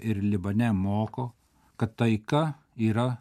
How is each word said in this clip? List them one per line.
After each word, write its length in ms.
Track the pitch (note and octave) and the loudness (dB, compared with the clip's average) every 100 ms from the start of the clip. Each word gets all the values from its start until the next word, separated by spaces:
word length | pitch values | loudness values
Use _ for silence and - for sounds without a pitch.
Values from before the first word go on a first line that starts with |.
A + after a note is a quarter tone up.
ir 180 | A2 G#2 | -4 -2
Libane, 480 | G2+ G#2 G2 G2+ A#2+ | 0 0 0 0 2
moko, 640 | F#2+ G2 G2+ A2 - B2 - _ _ _ - | 2 0 0 -2 -4 -10 -10 _ _ _ -4
kad 180 | A2 - | -4 0
taika 460 | A#2 G#2+ - D3 D#3+ C#3+ _ | 2 2 0 0 0 -4 _
yra 440 | - A2 A2 B2+ A#2+ | -2 0 2 0 -4